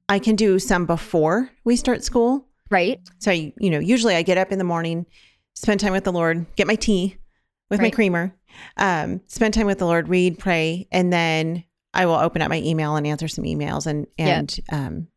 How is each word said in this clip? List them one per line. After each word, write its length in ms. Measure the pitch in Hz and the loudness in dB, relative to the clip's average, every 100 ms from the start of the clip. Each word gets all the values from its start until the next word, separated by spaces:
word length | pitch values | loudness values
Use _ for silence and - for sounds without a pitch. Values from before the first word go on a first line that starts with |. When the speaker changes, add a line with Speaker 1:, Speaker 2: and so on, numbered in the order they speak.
| - | -2
Speaker 1:
I 80 | 202 | 0
can 180 | 208 208 | 2 2
do 220 | 214 190 | 4 2
some 260 | - 185 | 2 0
before 640 | 165 165 - 165 156 202 262 _ | 0 -2 -2 0 2 2 -2 _
we 120 | 233 240 | 0 0
start 280 | - 240 | 0 -2
school. 420 | - 240 233 269 - _ - | -2 0 2 0 -4 _ -2
Speaker 2:
Right. 300 | 190 175 269 - _ | 0 0 -2 -10 _
Speaker 1:
So, 100 | 208 | -2
I, 240 | 170 151 - | -2 -2 -2
you 120 | 196 | 0
know, 80 | 151 | 0
usually 380 | 165 247 226 170 | 2 2 4 2
I 60 | |
get 140 | 170 185 | 2 2
up 160 | 185 | 0
in 60 | 196 | -2
the 60 | |
morning, 420 | 180 170 165 165 175 _ _ _ _ | -2 -2 -2 -6 -8 _ _ _ _
spend 260 | - - 202 | -4 0 2
time 120 | 202 | 2
with 120 | 190 | 0
the 80 | 190 | 0
Lord, 320 | 175 165 165 170 - | 0 0 0 -2 0
get 100 | 190 | 0
my 80 | |
tea 420 | 220 - 190 185 - - _ _ _ - | 0 0 0 0 -6 -18 _ _ _ -6
with 100 | 196 | 0
my 40 | 220 | 2
Speaker 2:
Right. 60 | |
Speaker 1:
creamer, 400 | 226 202 170 185 - _ - - - | 2 2 0 -4 -8 _ -20 -10 -2
um, 460 | 196 165 - 185 - | 0 0 -2 -6 -10
spend 260 | - 185 | -2 0
time 100 | 226 202 | 2 0
with 120 | 196 | 2
the 80 | 175 | 2
Lord, 220 | 170 160 | 2 2
read, 280 | 180 180 170 | 2 2 0
pray, 480 | 196 165 160 175 - | -2 0 0 -4 -2
and 180 | 180 180 | 0 2
then 540 | 175 165 160 160 170 - _ _ | 2 2 0 -2 -4 -10 _ _
I 100 | - 180 | 0 2
will 80 | 165 | 2
open 260 | 165 170 | 0 0
up 80 | 151 | -2
my 80 | 160 | -2
email 360 | 156 160 151 151 | -2 -2 -2 -2
and 100 | 147 | -2
answer 220 | 147 160 | -4 -6
some 160 | - | -6
emails 420 | 160 151 147 151 156 | -6 -6 -4 -6 -4
and, 200 | 147 - - | -6 -8 -2
Speaker 2:
Yeah. 200 | 160 165 | 0 0
Speaker 1:
and, 220 | 143 - - | -2 -8 -8
um, 360 | 147 135 - 165 | -6 -6 -8 -12